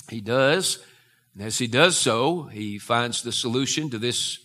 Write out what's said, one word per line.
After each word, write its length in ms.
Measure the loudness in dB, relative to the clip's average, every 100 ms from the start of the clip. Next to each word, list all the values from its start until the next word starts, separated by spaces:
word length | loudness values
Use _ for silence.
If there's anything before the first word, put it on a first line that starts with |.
| -8
He 120 | -10
does. 580 | -2 2 4 4 0 -4 -10 _ _ _ _
And 80 | -14
as 160 | -8 -4
he 80 | 0
does 300 | 6 6 6
so, 480 | 2 2 2 0
he 340 | -6 -8 -8 -8
finds 440 | -2 0 0 -4
the 100 | -4
solution 580 | -4 0 0 0 -2 -4
to 80 | -4
this 400 | -4 -2 -4 -6